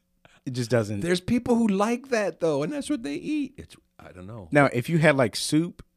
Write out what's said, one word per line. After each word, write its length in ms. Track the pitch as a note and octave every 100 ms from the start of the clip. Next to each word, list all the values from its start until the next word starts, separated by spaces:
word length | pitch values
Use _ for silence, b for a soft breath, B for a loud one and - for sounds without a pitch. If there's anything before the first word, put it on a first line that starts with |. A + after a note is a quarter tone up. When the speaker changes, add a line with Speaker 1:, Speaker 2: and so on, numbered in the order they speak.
| _ _ _ b -
Speaker 1:
it 80 |
just 180 | B2+ A2+
doesn't. 300 | A#2+ G#2 G#2
Speaker 2:
There's 180 | E3 F3+
people 360 | - A#3+ B3 A#3
who 120 | A3+
like 400 | F#3+ G#3+ A#3+ -
that 300 | A3+ G3 -
though, 240 | E3 C#3
and 80 | D3+
that's 160 | D4 C#4
what 140 | D4
they 120 | C#4 D4
eat. 380 | - D4+ C#4 -
It's, 180 | E2 - _ _
I 120 | D#2+
don't 120 | F#2 F#2
know. 200 | A2+ F2
Speaker 1:
Now, 180 | D3 C3+
if 140 | A#2+ B2
you 80 | E3
had, 200 | D#3 C3+
like, 180 | A#2 -
soup 480 | - D3+ E3+ - -